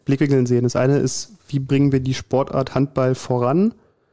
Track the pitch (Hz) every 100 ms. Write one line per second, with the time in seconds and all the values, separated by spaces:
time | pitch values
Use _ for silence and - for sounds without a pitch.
0 | - 139 143 135 123 120 123 - 127 143
1 | 131 - - - - 139 135 139 143 135
2 | 131 127 - 127 135 139 131 131 139 -
3 | 127 131 - 123 123 160 220 - _ _
4 | _